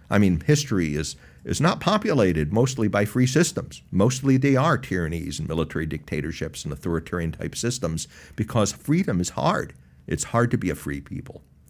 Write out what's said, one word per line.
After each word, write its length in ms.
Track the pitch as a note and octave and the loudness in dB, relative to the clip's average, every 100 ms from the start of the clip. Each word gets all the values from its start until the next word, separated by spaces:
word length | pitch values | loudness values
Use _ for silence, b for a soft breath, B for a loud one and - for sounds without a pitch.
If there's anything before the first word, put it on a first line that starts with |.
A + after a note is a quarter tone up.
| b | b
I 80 | G2+ | 4
mean, 240 | G2+ E2 | 4 4
history 540 | - D3 - G2+ D#2+ D2 | 2 2 2 0 0 -2
is, 200 | - - B B | -4 -8 B B
is 160 | - - | -6 0
not 200 | D#3+ A3+ | 0 0
populated 760 | F3 G#3 G#3+ D3 F#2+ D#2 D2+ | 0 0 2 4 4 4 2
mostly 340 | G#2 C3 B2+ G#2+ | 2 2 0 0
by 180 | G#2 G#2 | 2 2
free 220 | B2 B2+ | 2 4
systems. 540 | D3+ F3 - - - - | 4 2 0 -8 -12 -4
Mostly 460 | F#2 A2 C3 C3+ C3 | 2 2 2 2 4
they 180 | C#3 B2+ | 4 4
are 220 | D#3+ C3 | 2 0
tyrannies 640 | C3 F#2 D#2+ E2 D#2 C#2+ | -2 -2 -2 -4 -6 -6
and 80 | D#2 | -4
military 380 | D#2+ D#2 - D#2 | -2 -2 -2 -4
dictatorships 800 | D#2 - D#2 E2 D#2+ D#2+ - | -6 -6 -4 -4 -4 -8 -8
and 80 | D2 | -8
authoritarian 600 | D2 F2+ E2 E2 F2+ E2 | -6 -2 -2 -2 -4 -4
type 240 | - E2 - | -4 -8 -4
systems 520 | A#2 - E2 D#2+ - B B - | -4 -2 -4 -4 -8 B B -6
because 360 | G#2 A#2+ G2 | -2 0 0
freedom 480 | - - E3 G3 F#2 | -2 0 0 2 0
is 120 | F2+ | -2
hard. 420 | - E3 G3+ - - b b - | -2 0 0 -4 -10 b b -6
It's 160 | D#2 | -6
hard 280 | - A#2 A#2+ | 0 2 2
to 60 | B2+ | 2
be 120 | F2+ | -2
a 60 | D2+ | -4
free 260 | D2+ C#2+ | -6 -8
people. 400 | - - - - - _ | -8 -12 -12 -16 -20 _